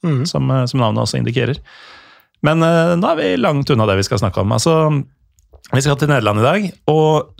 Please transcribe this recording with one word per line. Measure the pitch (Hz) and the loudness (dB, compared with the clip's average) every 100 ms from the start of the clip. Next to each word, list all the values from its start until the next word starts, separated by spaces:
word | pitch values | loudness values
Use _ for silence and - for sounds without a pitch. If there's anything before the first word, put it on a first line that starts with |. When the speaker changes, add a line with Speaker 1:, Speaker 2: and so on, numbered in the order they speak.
Speaker 1:
Hmm. | 170 135 165 | -4 -2 -2
Speaker 2:
som, | 147 135 | -2 -2
eh, | 131 123 | -2 -2
som | 135 | -2
navnet | 113 110 | -2 -2
også | 113 131 | -2 -4
indikerer. | 117 123 117 147 - - - - - - _ - | -4 -2 -4 -6 -10 -20 -20 -20 -20 -20 _ -4
Men, | 147 160 | 0 2
eh, | 165 170 165 175 | 2 2 2 0
nå | 233 | 0
er | 330 | 0
vi | - 269 | -2 0
langt | 214 143 131 | 0 -2 0
unna | 120 107 | 0 2
det | 95 | 0
vi | |
skal | 98 104 | 0 -2
snakke | 104 - | -2 -2
om. | 98 | -2
Altså, | 117 165 160 156 147 135 _ _ _ _ - - | 0 2 2 2 -2 -6 _ _ _ _ -20 -4
vi | 127 | -2
skal | 143 139 | 0 0
til | 147 | 2
Nederland | 139 104 107 | 2 2 2
i | |
dag, | 120 190 190 - - | 2 0 -4 -6 -2
og | 156 156 151 - | 2 2 0 -2